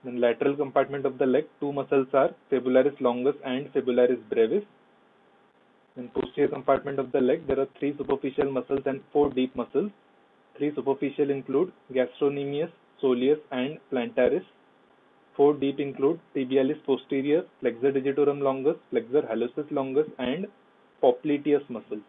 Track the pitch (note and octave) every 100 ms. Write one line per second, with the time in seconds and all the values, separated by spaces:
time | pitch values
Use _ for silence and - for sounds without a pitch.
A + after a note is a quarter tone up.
0 | C3 B2 A#2+ A#2 C#3 C#3 C#3 C#3 C3+ C#3
1 | C3+ C3 C3+ B2+ D#3 _ C#3+ C#3+ C3 C#3
2 | C3 C#3 D3 - _ C3 B2+ B2+ C#3 C#3
3 | B2+ B2 B2+ C#3 C3+ B2+ C#3+ C#3+ B2 B2
4 | B2 B2 A2 A2+ A2+ F3+ G#3 _ _ _
5 | _ _ _ _ _ _ _ _ _ -
6 | B2 - B2 - C#3+ C#3+ C3+ C3+ C#3+ C#3
7 | B2+ C#3 B2+ D#3+ C#3 C3+ C3+ - C#3+ C#3+
8 | C3+ C3+ C#3 C3 C#3+ C3 B2 C#3 C#3 C3
9 | - D3 C#3+ B2+ B2+ B2+ A#2 C3+ G3+ -
10 | _ _ _ _ _ - D3 D3 B2+ C3+
11 | C#3 C3+ C#3+ C#3 C3+ C3+ B2 - _ B2+
12 | B2+ - C#3+ C#3+ C#3 C#3+ E3+ - _ _
13 | C#3 B2 B2+ D3+ - B2+ C3 D#3 _ C3
14 | A#2+ A#2+ B2 E3+ - _ _ _ _ _
15 | _ _ _ - C#3+ D3 C#3 C#3 C#3 C3
16 | C#3 E3+ _ D3 B2+ C3 C3+ D3+ - C3
17 | - C#3 C#3 D#3 F#3 _ B2+ A#2 C3+ C#3
18 | C3+ C#3 C#3+ C#3+ C#3 C3+ C3+ F3 _ A2+
19 | A2+ C#3 C#3 A2+ A#2+ - D3 D3 C3+ C3
20 | D#3 - B2 D3+ G3 _ _ _ _ _
21 | C3+ - D#3 D3 D3 C#3+ - A#2 - G#2+